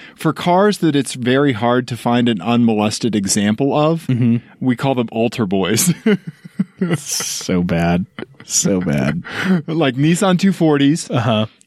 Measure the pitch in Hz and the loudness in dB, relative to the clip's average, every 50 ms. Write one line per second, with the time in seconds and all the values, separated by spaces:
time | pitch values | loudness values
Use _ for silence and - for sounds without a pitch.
0 | - - - - - 160 151 - - 180 175 185 202 208 190 - 180 160 147 143 | -20 -20 -12 -4 -4 -2 -2 -2 0 2 2 4 4 2 2 0 0 0 2 0
1 | 127 - - 131 117 123 127 139 147 143 123 101 120 120 120 127 123 - 120 110 | 0 -2 -4 -4 0 2 2 4 4 2 0 0 2 2 2 2 0 -2 -6 -4
2 | - 120 120 123 120 120 113 92 80 113 120 120 120 113 110 107 104 107 104 - | -2 0 2 2 2 2 0 0 0 0 2 4 4 4 2 2 0 0 -2 -2
3 | - 120 104 107 98 98 - 107 101 104 110 - 139 139 120 151 151 156 165 160 | -4 -2 -2 0 -2 -2 -2 0 0 0 0 0 0 0 2 2 2 2 0 -2
4 | - - 131 113 117 117 117 117 - - - - 131 127 120 - - 139 131 123 | -2 -2 -2 0 2 2 0 0 -2 -8 -12 -6 -2 -2 -2 0 0 -2 0 0
5 | 117 110 - 113 117 120 - - 113 90 98 95 92 87 113 120 - 180 165 - | -2 -4 -2 -2 -2 -2 -2 -2 -4 -2 0 0 0 0 0 0 0 0 -2 0
6 | - 220 202 - - - - _ - - _ - 190 - _ - 190 170 170 - | 0 0 0 0 -2 -10 -18 _ -20 -14 _ -8 -8 -6 _ -6 -4 -4 -4 -4
7 | - - - - - - - - - - 190 180 175 175 170 170 170 170 175 175 | -6 -6 -8 -8 -6 -8 -8 -8 -4 -2 -2 0 0 0 0 0 0 0 0 0
8 | 196 - _ - - - - - - - - - - - 101 - 180 - 71 71 | -2 -4 _ -16 -16 -16 -18 -20 -12 -6 -4 -2 0 0 0 0 0 -2 -2 -2
9 | 65 - - 170 - - - - - 190 190 170 147 - 160 165 156 139 120 131 | -2 -2 -4 -6 -8 -10 -8 -6 -2 0 0 0 -2 -2 -2 0 0 0 0 2
10 | 143 160 175 165 208 190 180 165 196 196 175 - 170 156 147 139 139 139 156 170 | 2 2 2 2 2 2 2 2 2 2 2 2 2 2 4 4 4 2 2 0
11 | - - 220 123 107 127 110 107 110 - _ _ _ | -2 -4 -2 -2 0 2 0 0 0 -4 _ _ _